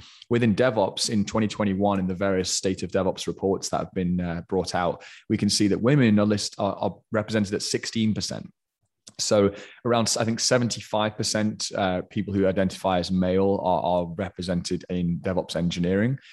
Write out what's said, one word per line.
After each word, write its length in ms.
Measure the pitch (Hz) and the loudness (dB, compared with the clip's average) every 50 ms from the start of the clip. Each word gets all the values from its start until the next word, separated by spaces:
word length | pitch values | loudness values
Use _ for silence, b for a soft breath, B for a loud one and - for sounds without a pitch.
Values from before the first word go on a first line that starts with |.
| B B B B B B | B B B B B B
Within 240 | 120 117 123 113 95 | 0 2 2 2 4
DevOps 560 | 120 123 127 113 110 95 - - - - - | 4 2 2 2 2 0 0 -2 -4 -4 -2
in 140 | 120 104 101 | 0 0 0
twenty 240 | - - 110 107 104 | 0 0 0 0 0
twenty-one, 500 | - - 107 101 95 95 101 101 101 95 | 0 -2 -2 0 0 0 2 0 2 0
in 80 | 92 | 0
the 80 | 92 92 | -2 -2
various 360 | 87 101 98 95 92 92 - | -2 0 0 0 0 0 -2
State 320 | - - - 95 95 - | -2 -2 -2 -2 -2 -2
of 80 | 98 85 | -4 -2
DevOps 360 | - 95 92 92 - - - | -2 0 0 0 -2 -4 -6
reports 420 | 90 85 - 95 95 95 87 - - | -8 -6 -2 -2 -2 0 -2 -2 -4
that 100 | - 76 | -4 -4
have 160 | 85 - - | -4 -4 -4
been, 260 | 95 90 87 90 90 | -2 -2 0 0 -2
uh, 220 | 87 85 85 85 85 - | -2 -4 -4 -6 -6 -4
brought 260 | 98 92 82 - - | -2 -2 -2 0 -2
out, 300 | 90 87 82 - - B B B B B B | 0 0 0 -2 -4 B B B B B B
we 80 | 110 | -2
can 140 | - 104 101 | 0 2 2
see 180 | - - 104 98 | 2 2 2 2
that 120 | 92 - | 2 2
women 380 | 107 127 151 143 123 110 104 104 | 2 4 4 6 6 6 6 6
are 80 | 104 | 4
list-, 280 | 107 104 101 - - - - | 4 2 0 -2 -6 -6 -4
are, 180 | 104 98 95 | -4 -4 -2
are 180 | - 110 98 - - _ - | -2 -4 -4 -4 -8 _ -4
represented 420 | 113 107 104 107 107 110 104 95 104 | -2 -2 -2 0 0 -2 0 0 -2
at 80 | - | -4
sixteen 520 | - - - 117 - - - 113 110 107 98 | -4 -4 -4 -4 -4 -4 -2 0 0 0 0
percent. 360 | 101 - - - - - - _ _ _ _ _ _ _ _ _ _ _ - - - | -2 -4 -6 -8 -8 -12 -14 _ _ _ _ _ _ _ _ _ _ _ -14 -10 -6
So 320 | - - 110 104 98 98 B B B B B B B | -2 2 4 4 4 4 B B B B B B B
around, 300 | 117 120 117 110 - - - | 0 2 2 2 2 0 0
I 40 | 113 | 0
think, 140 | 110 117 107 | -2 -2 0
seventy-five 760 | - - 131 123 120 107 - 104 - - - 107 107 107 - | 0 2 2 2 2 0 -4 -6 -6 -4 -2 0 0 0 -2
percent, 560 | - 107 - - 107 107 107 - - - - - | -4 -4 -2 0 0 0 0 -2 -4 -8 -6 -2
uh, 260 | 104 98 92 90 90 - - | -2 0 0 0 -2 -4 -6
people 240 | - 110 92 101 98 | -6 -6 -4 -2 0
who 120 | 98 95 | 2 2
identify 520 | 95 90 101 95 92 - - - 95 92 90 | 2 2 2 0 0 -2 -2 0 0 2 2
as 120 | 85 92 | 0 0
male 500 | 92 92 92 92 92 95 98 98 98 - - | 0 2 2 2 2 2 2 2 2 2 2
are, 180 | 90 90 69 | 2 2 2
are 240 | - 87 90 90 87 85 82 | 2 2 0 0 0 -2 -4
represented 680 | 90 95 90 - - 87 92 87 87 85 - 90 82 - - | -6 -8 -8 -8 -6 -4 -2 -2 -2 -2 -2 -4 -6 -4 -4
in 280 | 90 90 87 85 87 85 | -4 -2 0 0 -2 -2
DevOps 340 | - 95 90 87 - - - | -2 -2 -2 -2 -2 -2 -2
engineering. 600 | 82 87 87 - 87 85 90 95 101 110 127 139 - B B | -2 -2 -2 0 0 0 2 2 2 2 0 -2 -4 B B